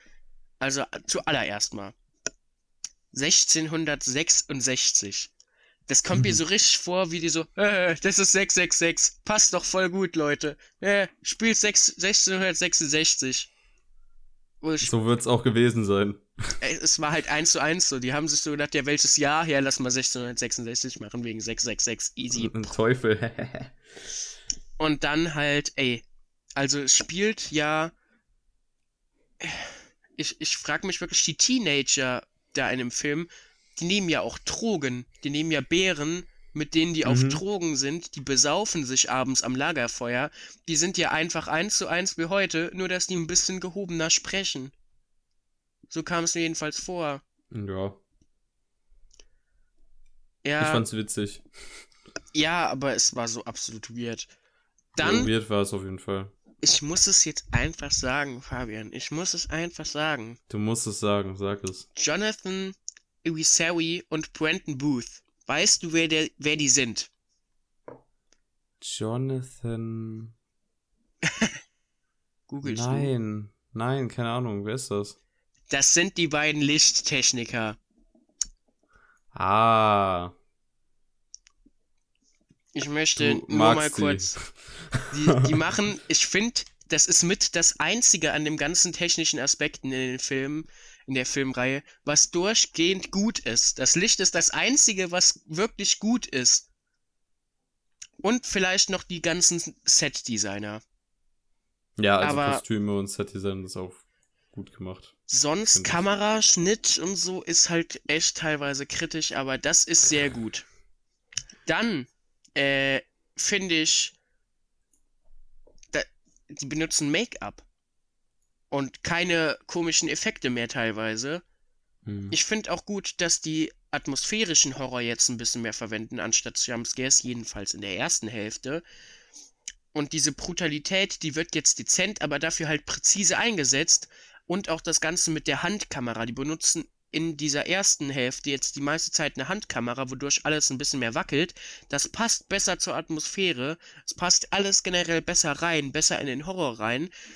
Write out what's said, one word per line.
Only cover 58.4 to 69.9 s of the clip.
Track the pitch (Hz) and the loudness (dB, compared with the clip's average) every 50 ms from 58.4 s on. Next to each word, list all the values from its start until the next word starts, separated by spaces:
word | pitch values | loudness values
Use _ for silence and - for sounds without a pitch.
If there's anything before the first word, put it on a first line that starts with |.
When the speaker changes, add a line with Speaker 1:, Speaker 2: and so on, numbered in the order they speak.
Speaker 1:
Fabian. | - - 131 123 127 110 107 110 110 107 | -10 -10 -8 -8 -6 -6 -8 -10 -10 -10
Ich | - 127 - - | -12 -12 -10 -6
muss | 147 160 185 185 | -6 -4 -4 -2
es | - 170 - - | -4 -4 -4 -4
einfach | 147 160 170 175 - - 156 | -4 -6 -6 -6 -8 -10 -10
sagen. | - - 147 151 156 147 127 110 113 120 _ _ - | -8 -4 -4 -2 -2 -2 -4 -6 -10 -14 _ _ -8
Speaker 2:
Du | - 104 | -4 -2
musst | 104 110 117 113 - 110 | 0 0 0 -2 -2 -4
es | 98 - | -4 -2
sagen, | 110 104 101 104 98 95 95 | 0 2 2 2 0 -2 -6
sag | 95 98 98 101 101 | -6 -4 -4 -4 -4
es. | - 95 92 - - _ - | -6 -8 -8 -10 -18 _ -6
Speaker 1:
Jonathan | - - - 151 202 214 220 214 - - 185 190 190 190 190 196 _ - - - - _ _ _ _ - | -4 -2 0 0 0 0 -2 -4 -4 -6 -6 -4 -4 -6 -8 -10 _ -18 -18 -18 -18 _ _ _ _ -4
Iwisawi | 165 160 156 156 - - - 165 165 175 170 165 165 170 175 - - | -4 -2 0 4 4 6 6 4 4 2 0 0 0 -2 -4 -4 -4
und | 160 156 156 - | -4 -4 -4 -6
Brandon | - - 160 156 170 190 - - 135 123 | -4 0 2 2 2 0 -2 -6 -4 0
Booth. | 139 151 139 120 113 - - - _ _ _ _ _ | 2 2 2 2 -2 -6 -14 -20 _ _ _ _ _
Weißt | - 135 151 190 202 - - | -2 0 2 4 4 4 2
du, | - 165 | 2 2
wer | 156 165 165 | 2 4 4
der, | 160 160 156 156 - _ - | 4 4 2 2 0 _ -2
wer | 131 147 151 | 0 0 2
die | 156 147 135 | 2 4 4
sind? | 120 139 131 117 104 - - - _ _ _ _ _ _ _ _ _ _ _ _ _ _ - - - - _ _ _ _ _ _ _ _ _ _ _ _ _ _ _ _ | 4 4 4 2 -2 -6 -8 -10 _ _ _ _ _ _ _ _ _ _ _ _ _ _ -20 -20 -20 -20 _ _ _ _ _ _ _ _ _ _ _ _ _ _ _ _
Speaker 2:
Jonathan. | - - - - 107 110 117 123 131 135 131 131 127 127 - - - 117 113 113 113 113 | -12 -10 -8 -6 -4 -4 -2 -2 -2 -2 -4 -4 -6 -10 -14 -10 -8 -6 -6 -6 -6 -6